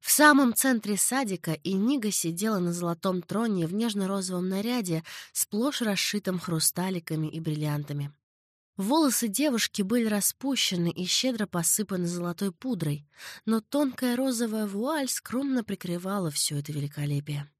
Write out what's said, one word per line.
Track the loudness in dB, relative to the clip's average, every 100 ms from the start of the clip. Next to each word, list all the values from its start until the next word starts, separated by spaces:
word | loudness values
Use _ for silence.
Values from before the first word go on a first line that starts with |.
В | 2
самом | 8 10 10 8
центре | 4 2 2 0 0
садика | 2 0 -2 -2 -2 -4
Инига | 0 0 2 2 0
сидела | -2 -2 -2 0 0
на | 0
золотом | 0 -2 -2 -2 -2
троне | -2 -2 0 0 0
в |
нежно-розовом | 0 -2 0 -2 -2 -2 -2 -2
наряде, | -2 -2 -2 -2 -2 -4 -16 -12
сплошь | -6 -4 0 -2 0
расшитым | 0 0 0 -2 -2 -4
хрусталиками | -2 0 0 -2 -4 -4 -4 -2 -2
и | -4
бриллиантами. | -4 -2 -2 -2 -4 -6 -6 -10 _ _ _ _ _ -6
Волосы | 2 4 4 2 -2
девушки | 0 2 2 -2 -2
были | 0 2 2
распущены | 2 0 -2 -2 0 0 2 0
и | -2
щедро | -2 0 0 0 -2
посыпаны | 0 0 0 0 -2 -2
золотой | -2 -4 -2 -4
пудрой, | -4 -4 -2 -2 -4 -8 -20 -18 -10
но | 0 0
тонкая | 0 0 0 0 -2 0
розовая | 0 0 -2 -2 -2
вуаль | -2 -2 -2 -2
скромно | -4 -4 -4 0 -2
прикрывала | -2 -6 -4 -6 -2 -2 -2
все | -2 -2 -2
это | -4
великолепие. | -4 -6 -4 -2 -2 -4 -8 -8